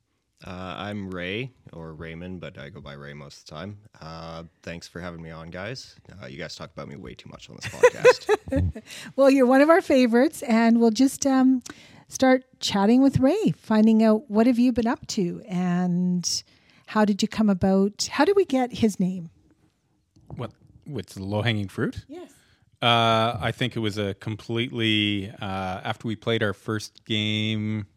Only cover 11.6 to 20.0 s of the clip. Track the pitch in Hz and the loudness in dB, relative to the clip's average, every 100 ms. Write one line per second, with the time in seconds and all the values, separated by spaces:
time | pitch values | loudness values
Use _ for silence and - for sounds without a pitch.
11.6 | - - - - _ - 262 262 - _ | -2 -18 -20 -20 _ 0 4 4 0 _
12.6 | - 202 202 254 269 247 262 403 320 - | -4 2 4 6 4 4 4 4 0 -2
13.6 | - 214 220 220 220 214 208 208 233 233 | 0 4 6 6 6 4 0 2 4 4
14.6 | 254 247 226 294 - - 175 175 - 180 | 2 2 -2 -4 -6 -4 -4 -4 -6 -4
15.6 | 180 175 180 175 180 180 - - - _ | 0 0 0 0 0 -2 -2 -6 -8 _
16.6 | _ _ - 220 214 196 220 - 214 185 | _ _ -4 0 2 2 -2 0 0 2
17.6 | 190 190 202 - - - 330 403 370 262 | 2 2 2 -2 -4 0 2 2 2 0
18.6 | 247 190 226 190 180 185 165 - _ _ | -2 0 0 0 -2 -4 -12 -20 _ _
19.6 | _ _ _ _ | _ _ _ _